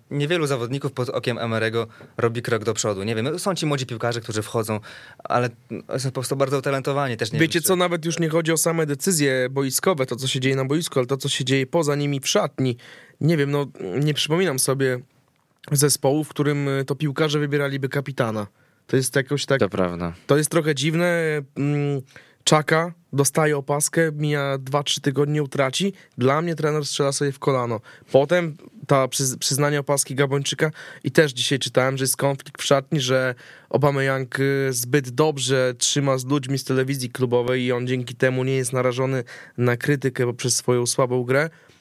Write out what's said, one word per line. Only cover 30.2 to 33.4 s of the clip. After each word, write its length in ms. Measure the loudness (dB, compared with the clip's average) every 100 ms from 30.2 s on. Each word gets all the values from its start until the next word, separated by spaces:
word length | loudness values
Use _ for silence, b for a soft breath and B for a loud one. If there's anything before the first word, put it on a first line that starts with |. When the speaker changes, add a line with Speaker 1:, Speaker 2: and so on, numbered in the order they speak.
| 0 0 -2 0 -2 B B B
Speaker 2:
i 80 | 2
też 220 | 4 4
dzisiaj 260 | 2 -2 0
czytałem, 380 | 0 2 2 0
że 60 |
jest 140 | -2 0
konflikt 440 | -2 -2 -8 -10
w 40 | 2
szatni, 360 | 2 2 -2
że 340 | 0 0 0 -4